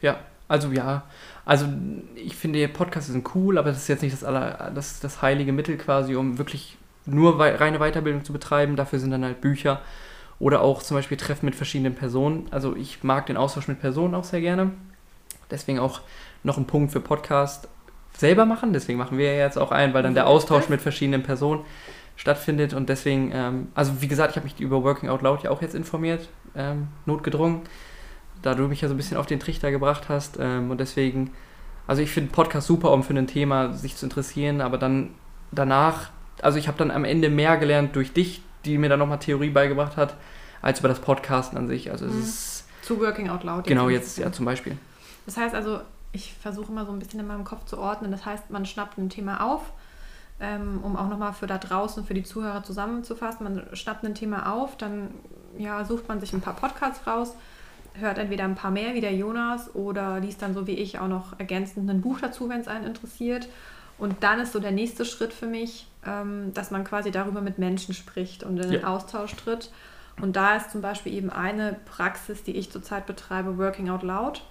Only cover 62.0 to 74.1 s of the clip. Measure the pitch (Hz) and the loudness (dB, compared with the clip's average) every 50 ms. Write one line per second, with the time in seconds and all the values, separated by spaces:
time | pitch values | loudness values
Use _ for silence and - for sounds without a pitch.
62 | 185 247 262 262 - 254 254 - 247 240 240 240 233 - 214 226 208 214 226 - | 2 0 -2 -2 -4 -6 -6 -6 -6 -6 -4 -6 -6 -6 -8 -8 -6 -8 -10 -10
63 | - - - - 240 240 240 247 240 247 - - - - - - - - - - | -12 -16 -10 -6 -4 -2 -2 -4 -6 -10 -16 -18 -20 -20 -20 -20 -20 -20 -12 -6
64 | 208 202 190 - - 202 214 233 240 240 - 214 196 208 196 196 220 233 233 - | -4 -4 -2 2 2 2 4 2 0 -2 -4 -4 -2 0 -2 0 -2 -2 -4 -4
65 | 240 240 - - 226 226 226 - - 226 226 226 233 233 226 - - - - - | -6 -6 -4 -6 -6 -6 -6 -8 -8 -8 -6 -6 -6 -8 -8 -12 -18 -20 -20 -14
66 | - - 202 202 202 202 202 202 202 190 190 - 196 190 202 196 196 190 - 208 | -10 -8 -8 -6 -6 -6 -8 -6 -8 -6 -6 -6 -8 -6 -6 -6 -6 -4 -4 -4
67 | 202 208 190 190 196 202 196 208 202 196 190 - 185 180 185 190 185 - 185 - | -4 -2 -4 -2 -4 -4 -4 -4 -4 -4 -2 -2 0 0 0 -2 -4 -6 -10 -10
68 | - - - - 185 185 - - - - 185 180 185 180 180 180 180 190 185 190 | -10 -12 -8 -8 -6 -6 -8 -14 -8 -6 -4 -2 0 0 0 0 0 -2 -4 -4
69 | 190 - - 220 208 208 - - - - 226 233 233 - - - - - - - | -6 -8 -8 -8 -8 -8 -10 -10 -6 -4 -4 -4 -6 -14 -18 -20 -20 -20 -20 -20
70 | - - - - 202 196 185 196 190 202 214 214 214 - - 214 196 196 208 208 | -20 -20 -12 -6 -4 -2 0 2 4 4 4 2 0 -6 -8 -8 -6 -6 -6 -6
71 | - - - 202 190 190 - - 175 185 208 214 214 208 196 208 - - - - | -8 -8 -6 -4 -4 -4 -4 -2 -4 -2 -2 -2 -2 -4 -4 -6 -12 -20 -8 -4
72 | 180 185 190 - - - 208 - - - 185 196 190 - - 190 190 - 208 196 | -4 -4 -4 -4 -12 -12 -12 -10 -8 -6 -6 -6 -6 -8 -10 -14 -10 -8 -8 -8
73 | 190 - 190 - - - 190 185 190 190 185 180 190 196 190 196 196 180 180 185 | -6 -8 -12 -12 -10 -6 -6 -4 -4 -4 -2 -2 -2 -2 -2 -2 -4 -4 -4 -4
74 | 185 185 | -4 -4